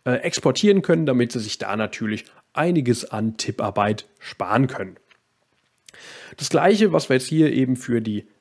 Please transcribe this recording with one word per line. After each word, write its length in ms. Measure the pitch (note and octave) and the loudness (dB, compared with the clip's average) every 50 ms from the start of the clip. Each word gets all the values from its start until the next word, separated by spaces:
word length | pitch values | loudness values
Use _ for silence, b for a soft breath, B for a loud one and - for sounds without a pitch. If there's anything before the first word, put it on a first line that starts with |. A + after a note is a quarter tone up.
| - | -4
äh, 80 | B2+ B2 | -2 -2
exportieren 680 | A#2 - F3 - - - D#3 - - - G#3 G3 F#3+ | -2 -2 -4 -4 0 0 0 2 4 4 4 4 4
können, 240 | - - E3+ E3 D#3+ | 4 2 2 2 2
damit 260 | C#3+ B2+ B2 A#2+ A#2+ | 2 2 2 2 0
Sie 80 | - B2 | -2 -6
sich 200 | G#2+ G#2 - - | -6 -6 -8 -8
da 160 | G2+ G2+ G2+ | -6 -6 -4
natürlich 500 | A2 G#2+ G#2+ - - A2+ G#2+ G#2+ - - b b b b _ - | -4 -4 -4 -6 -6 -6 -4 -6 -6 -8 b b b b _ -4
einiges 520 | C#3 D#3 F3 F#3 D#3+ C3 A#2+ A#2 - - | -2 0 0 0 0 2 0 0 -2 -2
an 320 | - - G#2+ A2 A2 A2 | -8 -6 -4 -4 -4 -4
Tipparbeit 680 | - - - - - G#2+ G#2 G2+ G#2 G2+ G#2 A2 - - _ _ _ | -6 -8 -8 -6 -6 -6 -4 -2 0 0 0 0 -4 -6 _ _ _
sparen 480 | - - - - G2 F2+ G#2+ B2 C#3 | -20 -16 -10 -8 -4 0 2 2 2
können. 300 | C3 - - F#2+ F#2+ F2 - _ _ _ _ _ _ _ _ _ _ _ _ _ _ _ _ _ - B B B B B B B B B | 2 -2 -6 -10 -10 -12 -20 _ _ _ _ _ _ _ _ _ _ _ _ _ _ _ _ _ -20 B B B B B B B B B
Das 120 | B D3 - | B -6 0
Gleiche, 420 | - C#3+ D3+ F#3 A3 G3+ A3 G3 | 2 4 4 4 4 4 4 4
was 180 | D#3+ D#3+ - - | 4 2 2 2
wir 80 | C3+ | 0
jetzt 100 | C3 C3 | 0 0
hier 240 | - D#3 D#3 D#3 D3 | 0 2 4 4 4
eben 240 | - C3 C3 B2+ B2+ | 4 2 2 2 0
für 260 | B2 - - A#2 A#2 | -2 -2 -2 -2 -2
die 260 | A2 A2 G#2 G#2 - _ _ _ | -2 -2 -6 -6 -8 _ _ _